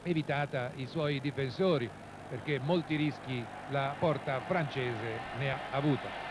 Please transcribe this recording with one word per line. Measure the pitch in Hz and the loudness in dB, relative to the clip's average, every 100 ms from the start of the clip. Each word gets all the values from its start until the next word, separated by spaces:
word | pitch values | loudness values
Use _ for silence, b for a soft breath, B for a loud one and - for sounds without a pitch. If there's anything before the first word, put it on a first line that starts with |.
evitata | 175 170 147 143 143 139 123 139 | 2 2 2 2 2 0 -2 -4
i | 127 | -4
suoi | 165 147 143 | 0 2 2
difensori, | 135 131 135 - 190 151 120 - - - - | 0 -2 -2 2 4 4 2 -4 -12 -12 -8
perché | 123 147 143 | -6 -2 0
molti | 131 180 156 151 | 2 2 2 2
rischi | 151 - - 127 113 - - | 2 0 -4 -4 -4 -8 -2
la | 139 135 143 | 0 0 2
porta | 175 135 - 131 | 2 2 0 -2
francese | - 185 147 135 123 113 113 110 - 117 | 0 0 2 0 -2 -2 -4 -4 -4 -2
ne | 139 | -2
ha | 135 - | -2 -2
avuto. | 135 143 135 98 - - | 0 2 2 0 -6 -8